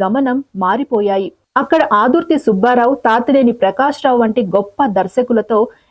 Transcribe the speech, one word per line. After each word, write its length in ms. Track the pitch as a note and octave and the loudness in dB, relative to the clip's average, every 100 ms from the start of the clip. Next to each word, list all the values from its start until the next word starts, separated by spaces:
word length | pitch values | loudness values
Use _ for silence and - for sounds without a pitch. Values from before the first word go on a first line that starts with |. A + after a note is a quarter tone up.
గమనం 400 | F#3+ B3+ C4 C4 - F#3+ | -2 0 0 -2 -6 -4
మారిపోయాయి. 760 | F#3 A3+ C#4 A3 G3+ G3 G3 - _ C4 | -2 -2 -2 -2 0 -2 -4 -10 _ -6
అక్కడ 320 | - D#4+ - | 0 0 2
ఆదుర్తి 440 | G#3 B3 E4+ E4+ D4+ | 2 2 0 0 0
సుబ్బారావు, 580 | - F#3+ A#3+ B3 A#3+ C#4+ | 0 2 2 2 2 0
తాతినేని 560 | A#3 A3+ B3 C#4 A#3+ | 0 0 2 2 2
ప్రకాశ్రావు 640 | A#3 G3 F#3+ C#4 C#4+ C4 A#3+ | 2 -2 0 -2 0 0 2
వంటి 280 | A3+ A3 F#3+ | 0 0 -2
గొప్ప 400 | G3 G3+ - B3+ | -2 -2 -2 -2
దర్శకులతో, 840 | F#3+ F#3+ - B3 A3+ G#3+ G#3+ B3 - _ | 0 -2 -4 0 -2 0 -2 -2 -6 _